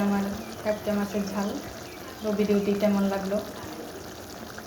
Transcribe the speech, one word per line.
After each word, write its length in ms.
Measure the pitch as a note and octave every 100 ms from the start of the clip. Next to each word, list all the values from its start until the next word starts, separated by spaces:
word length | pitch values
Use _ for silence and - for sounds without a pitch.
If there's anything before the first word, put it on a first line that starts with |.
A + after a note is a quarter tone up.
আমার 200 | G3+ G3+ G3 G3+ - -
কাতলা 300 | G#3+ G#3+ G#3+ G#3
মাছের 260 | G3 G#3+ F#3+
ঝাল। 160 | G3 G3+ C#4+ - - - - - -
তো 60 | G#3+ G3+
ভিডিওটি 340 | G3+ G3+ G3+ G3+
কেমন 200 | G#3 G3 G3
লাগলো 240 | G3 F#3+ G#3 - - - - - - - - - - - -